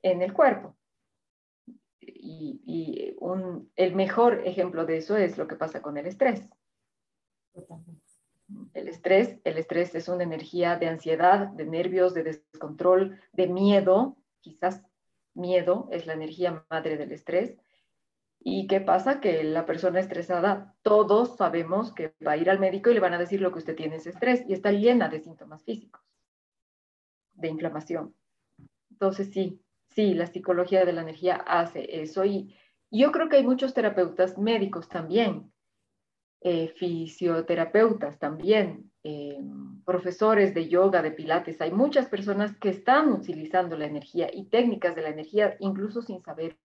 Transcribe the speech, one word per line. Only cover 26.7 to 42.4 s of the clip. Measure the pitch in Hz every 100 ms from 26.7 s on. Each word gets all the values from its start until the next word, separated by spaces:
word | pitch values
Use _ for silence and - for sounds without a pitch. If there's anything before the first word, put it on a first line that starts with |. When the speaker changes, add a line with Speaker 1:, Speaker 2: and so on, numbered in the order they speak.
| _ _ _ _ _ _ -
Speaker 1:
de | 160
inflamación. | 156 160 151 - 165 - _ _ _ _ _ - _ _
Entonces, | _ 196 196 196
sí, | 190 180 - _ _ _
sí, | - 208
la | 170 170
psicología | 180 185 175 180 190
de | 180
la | 170
energía | 160 156 180 -
hace | - 170 170 156 - 160
eso. | 156 190 202
Y | 196 196 _ _ _ _
yo | 220 285
creo | 302 320
que | 277
hay |
muchos | 247 254 262
terapeutas | 254 214 190 170 - 185 190
médicos | 214 226 196 175 -
también, | 175 160 202 220 156 - _ _ _ _ _ _ _ _ _
eh, | 180 170 160
fisioterapeutas | - 180 165 165 - 175 165 165 170 165 208 226 208 143 -
también, | 147 160 175 214 175 151 - _ 151
eh, | 147 143 139 139 135 135 - -
profesores | 180 180 180 214 214 196
de | 170 160
yoga, | 175 196 180
de | 156
pilates. | 156 160 170 170 156
Hay | 160
muchas | 190 285 285 254
personas | 196 202 196